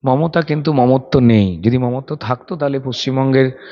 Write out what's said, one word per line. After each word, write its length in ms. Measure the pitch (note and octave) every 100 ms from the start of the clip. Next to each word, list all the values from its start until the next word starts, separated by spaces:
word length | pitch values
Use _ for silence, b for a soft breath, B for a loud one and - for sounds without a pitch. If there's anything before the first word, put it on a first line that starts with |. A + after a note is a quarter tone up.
মমতা, 380 | C3 C3 D#3+ E3+
কিন্তু 300 | D#3 D3+ D3
মমত্ব 480 | C#3+ B2 C3 C3 C#3
নেই। 420 | A#2+ A2 G2 E2
যদি 160 | G#2 B2+
মমত্ব 380 | B2 B2+ C3+ D3+
থাকতো 400 | - B2 - F3+
তাহলে 240 | C#3+ C3+
পশ্চিমবঙ্গের 720 | C3 A#2+ C3 C3 C3+ C3 C3 B2+ B